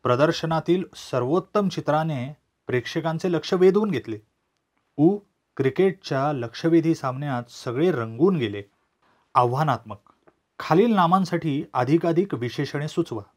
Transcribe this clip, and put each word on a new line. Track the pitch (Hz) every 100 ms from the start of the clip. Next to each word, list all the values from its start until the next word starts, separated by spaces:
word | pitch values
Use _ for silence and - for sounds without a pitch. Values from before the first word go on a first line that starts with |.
प्रदर्शनातील | 135 123 156 165 160 160 160 180 175
सर्वोत्तम | - - 131 123 180 185 208 196
चित्राने | 165 151 151 160 143 127 151 _ _ -
प्रेक्षकांचे | 127 - 170 160 160 185
लक्ष | 165 -
वेधून | 185 185 196 214
घेतले. | 156 120 107 _ _ _ _ _ _ _ -
उ, | 160 202 _ _ _ -
क्रिकेटच्या | 135 131 190 185 - 135 143
लक्षवेधी | 143 117 - 165 165 160
सामन्यात | 156 135 127 147 123 120
सगळे | - - 120 180
रंगून | 143 113 113 185 170
गेले. | 110 101 101 _ _ _ _ _ _
आव्हानात्मक. | 131 123 127 156 117 110 101 _ _ _ _ _ -
खालील | - 160 240
नामांसाठी | 208 165 190 180 170 160 139 -
अधिकाधिक | 131 123 165 170 165 202
विशेषणे | 139 120 - 139 147 151
सुचवा. | - 165 110 101